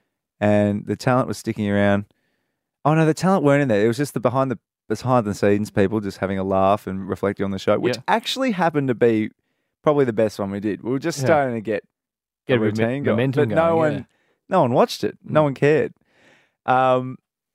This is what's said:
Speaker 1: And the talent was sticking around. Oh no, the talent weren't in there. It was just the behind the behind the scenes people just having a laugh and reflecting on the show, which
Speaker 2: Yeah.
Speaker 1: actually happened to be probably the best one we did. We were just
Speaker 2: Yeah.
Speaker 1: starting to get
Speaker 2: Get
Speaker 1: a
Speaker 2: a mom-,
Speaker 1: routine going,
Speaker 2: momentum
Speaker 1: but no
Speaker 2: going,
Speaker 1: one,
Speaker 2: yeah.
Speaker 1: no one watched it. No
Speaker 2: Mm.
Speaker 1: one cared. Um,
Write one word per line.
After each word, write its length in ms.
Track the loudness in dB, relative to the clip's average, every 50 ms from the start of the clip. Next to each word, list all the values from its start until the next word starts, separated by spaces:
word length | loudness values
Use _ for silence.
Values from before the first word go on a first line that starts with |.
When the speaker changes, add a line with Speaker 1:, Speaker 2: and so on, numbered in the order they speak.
| _ _ _ _ _ _ _ -2
Speaker 1:
And 480 | 0 2 2 2 2 0 0 -2 -4
the 80 | -6 -8
talent 300 | -4 -2 0 0 0 0
was 120 | -2 -6 -8
sticking 300 | -6 -6 -6 -4 -2 -2
around. 360 | 0 2 2 2 2 0 -2 -6 _ _ _ _ _ _ _ _ _ _ _ _ _ _ 0
Oh 100 | 0 2
no, 100 | 2 2
the 100 | 2 0
talent 280 | 0 0 0 2 2 4
weren't 200 | 4 4 2 2
in 60 | 2
there. 160 | 2 2 2
It 40 | 2
was 80 | 0
just 180 | 0 -4 -4 -4
the 60 | -2
behind 320 | -2 0 0 0 -2 -2 -4
the 60 | -8 _ _ _ _ _ -8
behind 380 | -6 -4 -2 0 2 2 2
the 80 | 0 -2
scenes 360 | 0 2 2 2 2 0 -2 0
people 260 | 0 0 2 0 -2
just 180 | -4 -6 -6 -6
having 200 | -4 -4 -4 -4
a 60 | -2
laugh 420 | 0 0 2 4 4 2 2 0
and 220 | -4 -8 -8 -8 -8
reflecting 360 | -6 -4 -4 -4 -4 -4 -4
on 60 | -6
the 80 | -6 -4
show, 200 | 0 0 0 2
which 160 | 0 -2 -4
Speaker 2:
Yeah. 60 | -4 -4
Speaker 1:
actually 460 | -2 -2 -2 -2 -4 -4 -2 -2 -2 0
happened 340 | 0 0 0 0 0 -2 -2
to 60 | 0
be 360 | 2 2 2 2 2 -2 -4 -8 _ _ _ _ _ _ _ _ _ 0
probably 220 | 0 2 2 2
the 80 | 2 2
best 260 | 0 0 0 0 -4
one 140 | -6 -6 -6
we 80 | -4
did. 220 | -4 -4 -4 -4 -4
We 60 | -6 -6
were 60 | -4
just 180 | -4 -6 -6 -2
Speaker 2:
Yeah. 60 | 0
Speaker 1:
starting 300 | 0 2 2 0 0 -4
to 40 | -6
get 220 | -4 -4 -4 -6 -6 _ _ _ _ _ _ _ _ _ _ _ _
Speaker 2:
Get 80 | -2 0
Speaker 1:
a 20 |
Speaker 2:
a 20 | 0
mom-, 40 | 2 0
Speaker 1:
routine 340 | 0 0 -2 -2 -2 -2 -2
going, 140 | -2 0
Speaker 2:
momentum 320 | 0 0 0 0 0 0 0
Speaker 1:
but 40 | 2
no 120 | 2 2 2
Speaker 2:
going, 80 | 2 2
Speaker 1:
one, 140 | 2 0 -2
Speaker 2:
yeah. 100 | -4 -8 -12 _ _ _ _ _ _ _ -2
Speaker 1:
no 120 | 0 2 2
one 100 | 2 2
watched 320 | 2 2 0 0 -4 -6
it. 140 | -6 -6 -8 -10
No 180 | -2 0 2
Speaker 2:
Mm. 40 | 2
Speaker 1:
one 100 | 2 0
cared. 400 | 0 2 2 2 2 0 -2 -6 _ _ _ _ _ _ _ _ _ _ _ _ _ _
Um, 540 | 0 2 4 4 4 2 2 0 -4 -10 -14 _ _ _ _ _ _ _